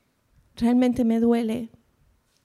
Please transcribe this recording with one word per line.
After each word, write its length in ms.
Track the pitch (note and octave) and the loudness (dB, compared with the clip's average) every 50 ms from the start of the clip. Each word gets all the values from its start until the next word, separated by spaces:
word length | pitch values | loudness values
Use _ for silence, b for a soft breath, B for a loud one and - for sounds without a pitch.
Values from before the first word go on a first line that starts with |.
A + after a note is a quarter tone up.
| _ _ _ _ _ _ _ _ _ _ _ | _ _ _ _ _ _ _ _ _ _ _
realmente 480 | - A#3+ A#3+ B3 B3 B3+ B3 A#3+ C4 B3 | -4 -2 0 2 2 2 2 0 0 0
me 160 | A3+ A3+ A3+ | 0 0 2
duele, 480 | A3+ A#3 A#3 A#3 A#3 A3 A3 B3 A3+ A3+ - _ _ _ _ _ _ _ _ _ _ _ _ _ | 2 2 2 0 -2 -4 -6 -8 -10 -12 -16 _ _ _ _ _ _ _ _ _ _ _ _ _